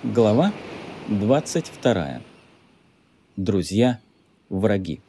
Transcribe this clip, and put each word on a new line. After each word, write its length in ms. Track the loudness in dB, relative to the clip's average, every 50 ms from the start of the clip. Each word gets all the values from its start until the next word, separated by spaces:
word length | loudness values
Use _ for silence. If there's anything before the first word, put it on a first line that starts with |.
| -4 0 2
Глава 380 | 4 4 6 6 4 4 2 0 -4 -12 -14 -14 -14 -14 -16 -16 -14 -6 -4
двадцать 600 | -2 0 2 2 2 2 2 -2 -6 -6 -6 -6
вторая. 540 | -14 -2 0 0 2 2 -2 -6 -8 -12 -14 -18 -20 -20 _ _ _ _ _ _ _ _ _ _ _ _ _ _ _ _ _ _ _ -4
Друзья, 600 | -2 0 0 0 0 0 2 2 2 2 2 -2 _ _ _ _ _ _ _ _ _ _
враги. 500 | -4 0 2 2 2 2 -2 -4 -8 -10 _